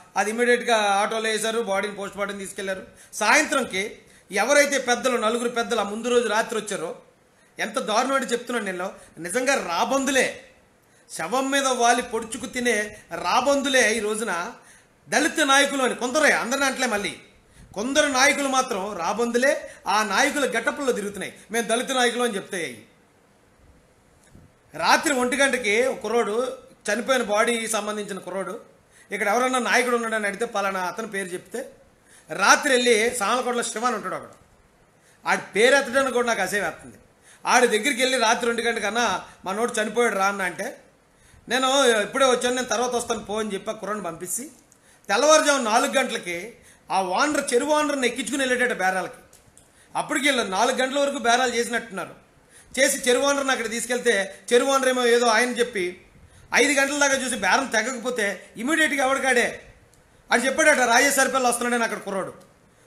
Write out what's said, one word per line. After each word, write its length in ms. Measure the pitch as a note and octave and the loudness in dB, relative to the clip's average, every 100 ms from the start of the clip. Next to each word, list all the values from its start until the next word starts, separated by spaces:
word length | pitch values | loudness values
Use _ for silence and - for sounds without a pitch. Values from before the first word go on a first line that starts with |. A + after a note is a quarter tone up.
| - F#3+ | -8 -2
అది 140 | G3+ | -2
ఇమ్మీడియట్గా 460 | A3+ A#3+ A#3+ A3 A3 | 0 2 2 2 2
ఆటోలో 540 | G#3 G3 G#3 A3+ A3 | 2 2 0 -2 -2
వేశారు, 300 | A3 A3 A3+ | -2 -2 -2
బాడీని 340 | G#3 F#3+ G3+ | -2 -2 -4
post 220 | F#3+ G3 F#3+ | -6 -10 -6
mortem 220 | G3 G3+ | -6 -6
తీసుకెళ్లారు. 480 | G3 - G3 F#3+ - - - | -12 -10 -8 -8 -10 -20 -16
సాయంత్రంకి 880 | - G#3 C#4 D4+ C#4+ A#3+ F#3 G#3 - - - - | -4 2 4 4 0 -2 -4 -6 -10 -20 -20 -6
ఎవరైతే 480 | G3 A3+ D4 C#4+ C4+ | -2 2 4 4 2
పెద్దలు, 380 | B3 A#3+ B3+ A#3 | 0 0 0 0
నలుగురు 320 | G#3+ A#3+ A#3+ | 0 0 -2
పెద్దలు 320 | A#3 G#3 A#3 | -4 -2 -2
ఆ 20 | |
ముందు 260 | G3+ A3 A#3+ | -2 -4 0
రోజు 200 | A#3+ A3+ | 2 2
రాత్రి 300 | G#3+ A3+ A3+ | 2 0 -4
వచ్చారో, 380 | G#3 F3+ E3 - - _ _ _ _ - | -6 -6 -8 -10 -18 _ _ _ _ -8
ఎంత 200 | G3 B3 | -6 -4
దారుణం 360 | G#3+ G#3+ C4 | -2 0 0
అంటే 120 | C4+ B3 | 0 -2
చెప్తున్నాను 380 | A#3 A#3+ A#3+ | -4 -4 -6
నేను, 280 | G3+ F3+ F#3+ - - - | -4 -6 -8 -10 -20 -14
నిజంగా 360 | E3+ A3 C4+ | -6 -2 0
రాబందులే, 920 | C4+ F#3 E3+ A3 C4+ C4 C4+ F#3 - - _ _ _ _ _ - | 0 0 -2 0 0 0 0 0 -2 -16 _ _ _ _ _ -16
శవం 380 | - E3 B3 C4+ | -10 -4 -2 0
మీద 160 | C#4 C4+ | 0 0
వాలి 360 | A#3+ A#3 B3 | 2 4 4
పొడుచుకు 440 | - A3+ A3+ B3 A#3+ | 0 -6 -6 -10 -8
తినే 520 | B3+ A#3+ G#3+ G#3 - - | -4 0 0 -2 -10 -12
రాబందులే 840 | E3+ F3 A3 B3+ C#4 C4 C4 G#3+ | -6 0 2 4 2 4 4 4
ఈ 60 | A#3 | 2
రోజున 520 | G#3 G#3+ A3 E3+ G3 B3+ - - _ _ - | -2 -4 -4 -4 -6 -10 -20 -20 _ _ -2
దళిత 320 | G#3 D#4+ E4 | 0 2 2
నాయకులు 420 | D4 C4+ C#4 C#4 | 4 4 4 2
అని 120 | B3 | 0
కొందరే, 360 | G3 B3 D#4 C#4+ | -2 -2 2 4
అందరిని 360 | E3+ G3+ C4+ C4+ | 4 2 0 0
అంటలే, 200 | B3+ B3+ | 0 -2
మళ్ళీ 340 | G#3 F3+ B2 - _ _ - - | -2 -4 -8 -16 _ _ -20 -14
కొందరు 320 | F3+ A#3+ C#4+ D4 | -8 -2 2 2
నాయకులు 420 | C4 C#4+ C#4 C#4 | 4 2 2 0
మాత్రం 480 | C4 B3+ G#3 G3 G3 | 0 0 -2 -6 -4
రాబందులే 760 | E3 G#3 A#3+ A#3+ C4+ - - - E3 | -4 -2 0 2 2 0 -4 -10 -2
ఆ 140 | G3+ | 0
నాయకుల 540 | G#3 G3 C#4 C#4 C4 A3 | 2 2 2 2 -2 -2
గెటప్‌లో 360 | C#4+ C#4+ C4+ | -2 -2 -2
తిరుగుతున్నాయి. 420 | G3 G3+ G3 D3 - - | -2 -4 -8 -10 -12 -8
"మేము 180 | A3+ G#3+ | -4 -2
దళిత 240 | A#3 B3+ | -2 -2
నాయకులు" 300 | B3+ A#3+ A3+ | 0 0 0
అని 120 | A#3+ | -2
చెప్తే, 480 | G3 - F#3 D3+ A2+ - _ _ _ _ _ _ _ _ _ _ _ _ _ _ - - _ _ | -4 -8 -8 -8 -10 -20 _ _ _ _ _ _ _ _ _ _ _ _ _ _ -20 -20 _ _
రాత్రి 400 | D3+ F3 C4+ - | -2 2 4 2
ఒంటి 220 | C4 B3 C4 | 0 0 2
గంటకి 500 | C#4 A#3+ G3+ G#3+ C4 | 2 2 0 2 0
ఒక 120 | G#3+ | -2
కుర్రోడు 540 | G#3 A#3 G#3 A3 B3+ - - - - | -2 -2 0 -2 -4 -6 -16 -12 -4
చనిపోయిన 280 | G#3+ A3+ C4 | -4 0 0
బాడీ 460 | G3+ G#3 A#3 A#3 A3+ | 2 2 2 0 -2
సంబంధించిన 500 | A3 G#3 G#3+ F#3+ F#3+ | -4 -4 -6 -8 -10
కుర్రోడు, 420 | - F#3 F3+ A3+ - _ _ _ - | -8 -8 -8 -10 -16 _ _ _ -10
"ఇక్కడ 160 | G3 G#3 | -4 0
ఎవరన్నా 300 | A3 B3+ B3+ | 2 2 0
నాయకుడు 380 | A3 G#3+ B3 A#3+ | 2 2 2 0
ఉన్నాడని" 300 | A3+ A3 G3+ | 0 -2 -2
అడిగితే 180 | G3 | -4
పలానా 360 | A#3 G3+ G3 F#3+ | -4 -2 -2 -2
అతని 260 | F3+ F3 A3 | -4 -6 -8
పేరు 220 | G3 F#3 | -6 -8
చెప్తే, 420 | F3 - A#3+ C4+ - _ _ _ - - | -8 -10 -12 -12 -16 _ _ _ -20 -12
రాత్రి 420 | D#3+ G3+ C#4+ C#4+ | -4 2 2 4
వెళ్ళి 440 | B3 B3 G#3+ A#3 - | 2 4 2 2 -2
సామలకోటలో 460 | G3 B3 A#3+ A#3+ | -2 -2 -2 -4
శివ 240 | - G#3+ B3 | -4 -4 -4
అని 100 | G#3+ | -4
ఉంటాడు 180 | F3+ | -6
ఒకడు, 200 | D#3 A#2 - _ _ _ _ _ _ _ _ D#3 | -10 -12 -20 _ _ _ _ _ _ _ _ -2
ఆడి 140 | F#3+ - | -2 -2
పేరు 200 | F#3 B3 | 2 4
ఎత్తడానికి 380 | C#4 A#3+ C4 C4+ | 4 4 0 2
కూడా 160 | A#3+ A#3+ | 0 0
నాకు 140 | G#3+ | 0
అసహ్యం 220 | F#3 G3+ | -2 -2
వేస్తుంది. 320 | E3+ - C3 G#2+ _ _ _ - - | -4 -6 -14 -20 _ _ _ -8 2
ఆడి 200 | A#3 A#3+ | 4 6
దగ్గరికి 360 | G#3+ G#3+ A#3 | 4 0 0
వెళ్ళి 160 | C4 C4 | 0 2
రాత్రి 280 | A3+ A#3+ A#3 | 2 2 0
రెండు 160 | A#3 | -2
గంటకన్నా, 640 | A#3 A3 G3+ A3+ A3+ F3+ - - | -2 -2 -2 0 0 -2 -6 -12
"మా 80 | F3+ | -8
నోడు 200 | G3+ A#3 | -4 -2
చనిపోయాడు 420 | A3+ A3 G3+ A#3+ | -2 -2 0 0
రా" 120 | G3 G3 | 2 0
అన్న 160 | G3+ | 0
అంటే, 340 | F#3 D3+ A3 - - _ _ _ _ - - | -4 -6 -10 -12 -20 _ _ _ _ -20 -4
"నేను 520 | B3 C4 C#4 B3+ A3+ | -2 2 4 4 2
ఇప్పుడే 240 | G3+ C4 C4+ | 0 2 2
వచ్చాను, 280 | B3 B3 | 4 0
నేను 140 | B3+ B3 | -2 -2
తర్వాత 260 | A#3 B3 | -2 -2
వస్తాను 300 | A#3+ A3+ A3 | -2 -4 -6
పో" 140 | - G#3 | -6 -6
అని 160 | A3 | -4
చెప్పి 160 | G3 - | -6 -8
ఆ 20 | |
కుర్రోడిని 320 | G#3+ G3 G#3 | -8 -8 -8
పంపించి, 460 | F3 E3 F#3 - D4 - _ _ _ _ - | -8 -10 -10 -10 -10 -18 _ _ _ _ -2
తెల్లవారుజాము 540 | G3+ D4 D#4 C#4 C#4 | 2 6 6 6 2
నాలుగు 360 | A3+ A3+ C#4 B3 | 2 2 2 0
గంటలకి 540 | B3 G#3+ F3 E3+ G#3 - - - - | -2 -4 -8 -8 -10 -16 -20 -20 -4
ఆ 120 | F#3 | -2
ఓనర్, 520 | F#3 F#3+ D4 D4+ - | 0 0 0 0 0
చెరువు 180 | B3 C#4+ | 0 2
ఓనర్ని 340 | D4+ D4 C#4 B3 | 0 0 0 -2
ఎక్కించుకుని 320 | A#3+ A3 C#4 | -2 -6 -4
వెళ్ళేటట్టు 360 | C4 B3 B3 | -2 0 -2
బేరాలకి. 400 | F#3+ F#3 F#3+ E3+ - - - _ _ _ _ _ D#3 | -2 -2 -2 -4 -10 -20 -20 _ _ _ _ _ -8
అప్పటికి 300 | E3+ D4+ C#4+ | -4 -2 0
వీళ్ళు 160 | B3+ | 0
నాలుగు 340 | G3 F#3 B3 A3+ | 0 0 2 2
గంటల 220 | C4 C#4+ | -2 0
వరకు 200 | C#4+ C#4 | -2 0
బేరాలు 360 | A#3 A#3+ B3+ | 2 2 2
చేసినట్టున్నారు. 600 | A#3+ A#3 A#3 A#3 F#3 D3+ - _ _ _ - - - | 0 -2 -4 -6 -10 -10 -12 _ _ _ -20 -8 0
చేసి 300 | C#4 C#4 B3 | 2 2 2
చెరువు 140 | B3 | 2
ఓనర్ని 280 | C#4 C#4 C4+ | 2 2 0
అక్కడ 180 | B3 A3+ | -2 -2
తీసుకెళ్తే, 640 | A3+ A#3+ B3 A#3+ G3+ F#3+ - - | -6 -4 -2 2 2 0 -6 0
చెరువు 220 | A#3+ C4 | 2 4
ఓనర్ 140 | C4+ B3+ | 2 2
ఏమో 160 | B3+ | 2
ఏదో 220 | A#3+ A#3 A#3+ | 4 4 6
ఆయన 220 | A3 B3 | 4 2
చెప్పి, 580 | A#3 A#3 G3+ F3+ F3+ - - - - - | 0 -2 -2 -6 -6 -16 -20 -20 -20 -2
ఐదు 260 | G3 C#4+ C#4 | 2 4 4
గంటల 180 | C#4 D4 | 2 2
దాకా 160 | C#4+ | 2
చూసి 220 | C4+ B3+ A#3+ | 2 -2 -2
బేరం 300 | F#3+ A#3 C4 | 2 2 2
తెగకపోతే 840 | A3 A3+ B3 A#3+ A3 G3+ F#3 - - | -2 -2 -4 -6 -2 -4 -4 -12 -8
ఇమీడియట్గా 480 | A#3+ D#4+ D#4 C#4 | -2 0 2 2
ఎవరికాడే 580 | C4 C4+ C4 A#3+ G3 - - - _ _ _ _ - | 0 0 0 2 0 -2 -16 -20 _ _ _ _ -2
అని 140 | A#3+ C4 | 0 0
చెప్పాడట, 320 | C4+ D4+ C#4+ | 2 4 4
"రాజేష్ 380 | A#3+ A#3 C#4 C#4 | 4 4 4 4
సరిపల్లి 320 | C4+ C4 B3 | 2 2 0
వస్తున్నాడని" 360 | B3 A#3+ A#3+ | 0 -2 -2
అక్కడ 140 | A3 G3+ | -2 -4
కుర్రోడు, 360 | G3 F#3+ D#3+ - - _ _ _ | -6 -6 -6 -10 -20 _ _ _